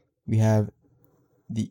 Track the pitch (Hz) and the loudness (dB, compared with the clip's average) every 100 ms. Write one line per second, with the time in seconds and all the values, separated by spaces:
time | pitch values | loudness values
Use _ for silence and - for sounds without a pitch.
0 | _ _ - 110 110 107 104 - _ _ | _ _ -4 0 2 2 0 -8 _ _
1 | _ _ _ _ - 113 - | _ _ _ _ -12 -8 -8